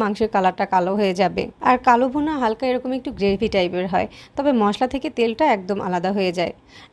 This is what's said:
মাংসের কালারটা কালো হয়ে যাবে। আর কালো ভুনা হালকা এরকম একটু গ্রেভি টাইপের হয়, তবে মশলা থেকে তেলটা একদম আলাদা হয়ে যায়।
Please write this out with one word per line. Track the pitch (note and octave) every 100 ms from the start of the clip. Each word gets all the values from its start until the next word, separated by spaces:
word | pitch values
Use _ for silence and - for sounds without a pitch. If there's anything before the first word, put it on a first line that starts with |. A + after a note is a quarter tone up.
মাংসের | G#3+ G#3 A3 G3
কালারটা | F#3 F3+ G3
কালো | F#3 F3+ G3+
হয়ে | G3 F#3
যাবে। | F3+ F3 - - -
আর | B3+ B3+
কালো | A#3+ C4
ভুনা | C#4+ D4+ D4
হালকা | A3+ A3 B3+
এরকম | B3 B3+ B3+
একটু | C4+ G3
গ্রেভি | G3+ G3 A3 G3
টাইপের | F3+ F3+ F#3
হয়, | F3+ - - - -
তবে | C#4 A#3+
মশলা | G#3 G3+ C4
থেকে | C4+ D4+ A#3+
তেলটা | A3+ A3+ D#4 G#3
একদম | F#3 G3 -
আলাদা | F3+ F#3 G3+
হয়ে | F#3 F3
যায়। | E3+ - _ - -